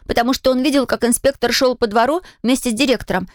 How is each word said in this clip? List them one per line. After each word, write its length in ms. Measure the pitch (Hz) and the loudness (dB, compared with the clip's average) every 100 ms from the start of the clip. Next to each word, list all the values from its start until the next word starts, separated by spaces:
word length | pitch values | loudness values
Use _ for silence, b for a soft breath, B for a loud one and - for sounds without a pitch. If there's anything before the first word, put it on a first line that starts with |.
| - | -4
потому 280 | - 240 | 0 0
что 180 | 269 254 | 0 0
он 100 | 254 | 0
видел, 240 | 269 277 247 | 2 2 0
как 180 | - | 0
инспектор 480 | 233 240 269 277 240 | 0 0 0 0 -2
шел 240 | 233 254 240 | 0 0 0
по 120 | 233 | 0
двору 340 | 214 247 330 B B | 0 0 0 B B
вместе 260 | 220 262 254 | -2 0 0
с 40 | |
директором, 540 | 220 277 226 - 190 185 | 0 0 0 -2 -6 -6